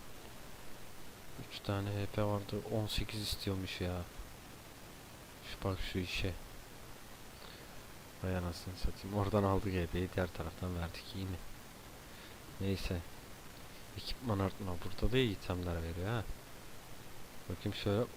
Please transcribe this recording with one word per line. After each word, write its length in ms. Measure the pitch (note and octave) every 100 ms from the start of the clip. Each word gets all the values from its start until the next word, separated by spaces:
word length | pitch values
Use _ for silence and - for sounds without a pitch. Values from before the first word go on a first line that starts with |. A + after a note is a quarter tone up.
| - - - - - - - - - - - - - - A#2
Üç 120 | -
tane 280 | - G2+ G2
H 160 | G2+ G2
P 160 | -
vardı. 340 | G#2 G#2 G2 G#2 -
On 140 | A2+ G#2+
sekiz 340 | - G#2 G#2+
istiyormuş 580 | G#2 - - F#2+ F#2+ -
ya. 220 | F2+ F2+ F2 - - - - - - - - - - - - - -
Şu 180 | - G2
bak 100 | F#2+ -
şu 60 | F#2+
işe. 360 | F2+ - F#2+ F2 - - - - - - - - - - - - - - - - - -
Vay 140 | F#2+ F#2
anasını 400 | F2 F2 - F2+
satayım. 400 | - F2+ G2 G#2
Oradan 260 | G2 G#2+
aldık 320 | G2 F#2+ G2
H 120 | F#2 E2+
P'yi, 220 | F2 F2+
diğer 140 | - F2+
taraftan 460 | - E2+ - F2+ F2
verdik 260 | E2+ E2+ -
yine. 220 | G2 F#2+ F2+ - - - - - - - - - - - -
Neyse. 400 | G2 F#2+ - F#2 - - - - - - - - - G2+
Ekipman 400 | - - C3 G2
artma. 360 | F#2+ - F#2+ F2
Burada 280 | F2+ - G#2+
da 60 | B2+
iyi 120 | B2
itemler 520 | F#2 - F2+ F2 E2+
veriyor 260 | E2 E2+ F#2
ha. 160 | A#2 F#2+ - - - - - - - - - - - -
Bakayım 260 | F#2+ G#2
şöyle. 280 | G2+ G#2+ G2+ B2